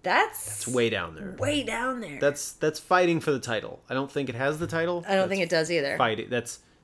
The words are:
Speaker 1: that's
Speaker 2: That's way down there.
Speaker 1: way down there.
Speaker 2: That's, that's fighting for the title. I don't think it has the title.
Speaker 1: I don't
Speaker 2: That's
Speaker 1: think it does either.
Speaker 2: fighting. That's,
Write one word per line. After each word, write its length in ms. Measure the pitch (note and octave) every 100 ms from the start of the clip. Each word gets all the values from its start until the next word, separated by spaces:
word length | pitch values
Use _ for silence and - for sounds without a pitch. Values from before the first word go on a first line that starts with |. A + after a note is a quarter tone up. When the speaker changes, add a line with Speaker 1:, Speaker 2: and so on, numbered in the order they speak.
Speaker 1:
that's 400 | F#3 A#3+ G#4 -
Speaker 2:
That's 240 | - - -
way 200 | B2 A#2
down 260 | G2+ E2+ D#2
there. 180 | C#2+ -
Speaker 1:
way 280 | - D4
down 360 | A3 A3+ C4 B3
there. 200 | F#3+ C#3
Speaker 2:
That's, 320 | C#3 C#3 -
that's 260 | - D3+ D3+
fighting 400 | - F3+ F3+ E3
for 140 | -
the 80 | C3+
title. 400 | A#2+ A2 A2+ - -
I 40 |
don't 160 | B2+ C3+
think 180 | D3 C3+
it 80 | A#2
has 240 | C#3 D3+
the 80 | E3+
title. 360 | E3 E3+ F3 F#3
Speaker 1:
I 80 | G3
don't 60 |
Speaker 2:
That's 80 | F#3
Speaker 1:
think 120 | F#3+
it 60 | E3+
does 200 | E3+ D#3
either. 240 | E3+ C#3 A#2
Speaker 2:
fighting. 300 | A#2+ A2 -
That's, 300 | B2 A#2 - _ _